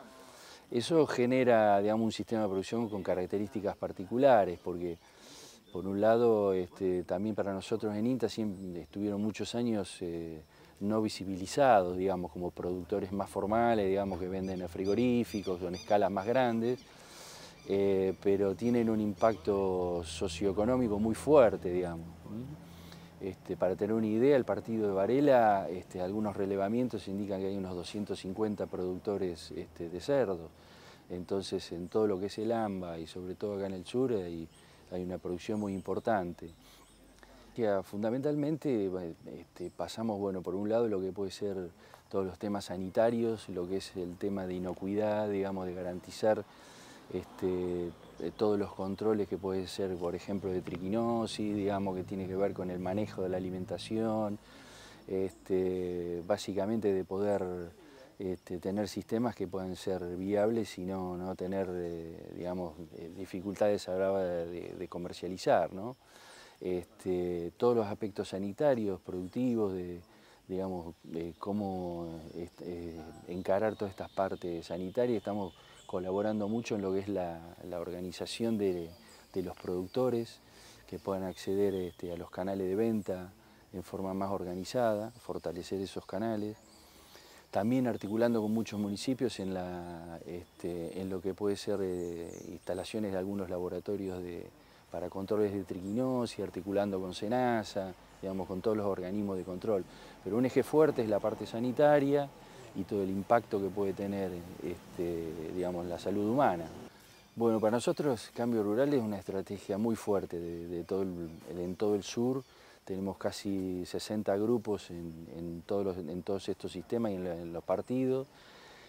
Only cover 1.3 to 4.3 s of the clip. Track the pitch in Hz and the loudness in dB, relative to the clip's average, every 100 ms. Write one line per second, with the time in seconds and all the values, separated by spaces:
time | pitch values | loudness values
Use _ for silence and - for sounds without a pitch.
1.3 | 131 123 113 107 101 104 110 110 101 101 | 6 8 8 8 6 6 4 2 0 -2
2.3 | 110 107 95 92 117 113 101 92 90 90 | 0 2 0 0 -2 -2 -2 0 0 0
3.3 | 101 104 107 95 - 95 101 92 117 139 | -2 -2 -2 -2 -2 -6 -6 -2 6 8